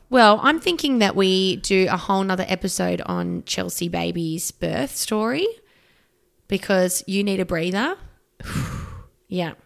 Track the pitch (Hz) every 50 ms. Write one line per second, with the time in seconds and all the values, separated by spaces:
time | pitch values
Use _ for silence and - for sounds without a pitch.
0 | _ - 247 254 226 208 208 220 - 269 311 320 - 370 339 320 - 285 269 240
1 | 214 196 - - 196 190 185 185 190 190 175 190 - - 202 190 185 - - 180
2 | - - 196 190 190 190 185 185 185 - 190 180 - 190 - - 180 180 - -
3 | - - 180 - - - 175 175 - - - - - 180 - - 170 170 170 175
4 | 170 170 170 175 170 160 160 170 - - - - 175 170 - - 277 269 - -
5 | - - 220 214 214 226 254 294 370 453 453 - _ _ _ _ _ _ _ _
6 | _ _ _ _ _ _ _ _ _ - 202 185 - - 202 185 180 180 180 -
7 | - - 190 196 202 202 196 190 185 175 180 165 165 180 185 196 240 311 381 381
8 | - - - _ _ _ _ - - - - - - - - - - - - -
9 | - - _ _ _ - 196 180 170 160 - - _